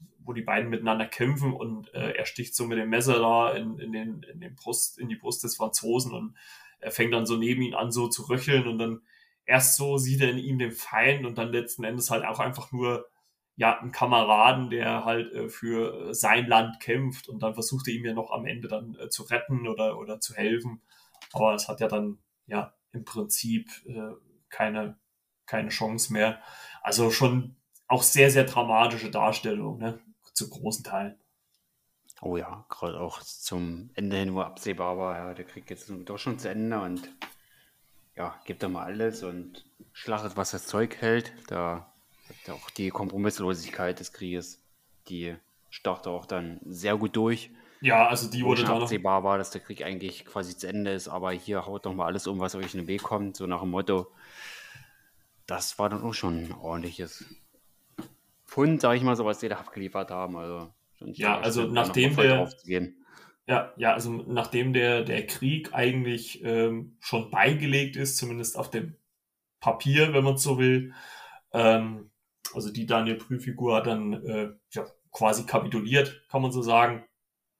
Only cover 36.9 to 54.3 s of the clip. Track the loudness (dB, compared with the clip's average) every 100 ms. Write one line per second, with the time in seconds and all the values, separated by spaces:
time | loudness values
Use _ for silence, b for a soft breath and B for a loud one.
36.9 | -6 -10 -14 -16 b b b b b b
37.9 | _ _ -10 -10 -10 -12 -8 -6 -6 -6
38.9 | -4 -4 -4 -8 -10 -12 -18 -20 _ -20
39.9 | -14 -6 -4 -4 -4 -4 -4 -4 0 0
40.9 | 0 2 2 0 -12 -10 -4 -4 -4 -10
41.9 | _ _ _ -20 -20 -14 -14 -12 -6 -4
42.9 | -4 -4 -2 -2 0 -2 -4 -6 -4 -4
43.9 | -4 -10 -12 -8 -8 -8 -16 _ _ _
44.9 | _ -12 -8 -8 -10 _ _ _ -8 -4
45.9 | -4 -4 -8 -6 -6 -6 -10 -14 -6 -2
46.9 | 0 0 2 2 0 -4 B B B 4
47.9 | 6 6 4 -2 0 2 4 4 2 0
48.9 | 0 2 2 4 2 0 -8 -12 -10 -8
49.9 | -8 -8 -12 -10 -8 -8 -8 -8 -4 -2
50.9 | -4 -4 -4 -4 -4 -4 -4 -4 -8 -6
51.9 | -2 -2 -2 -4 -4 -4 -4 -8 -8 -6
52.9 | -6 -2 -4 -4 -6 -6 -4 -2 -2 0
53.9 | 0 -2 B B